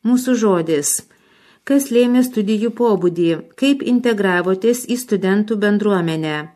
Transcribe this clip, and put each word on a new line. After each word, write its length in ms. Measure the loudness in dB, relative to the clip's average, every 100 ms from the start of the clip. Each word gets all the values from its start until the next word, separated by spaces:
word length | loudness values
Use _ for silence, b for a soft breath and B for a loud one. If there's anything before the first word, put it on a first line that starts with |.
| 0
Mūsų 320 | 0 0 0
žodis. 560 | 2 0 0 -2 -2 -6 -10 b b b b b 0
Kas 200 | 0 2
lėmė 320 | 2 4 2
studijų 480 | 2 0 -2 0 -2
pobūdį? 600 | 0 0 2 0 0 0 -2 -8
Kaip 260 | -2 0 0
integravotės 1000 | 0 0 0 0 0 0 0 0 0 -2 -4
į 140 | -6
studentų 560 | -2 -2 0 0 0 0
bendruomenę? 800 | 0 2 2 0 0 -4 -4 -6 -10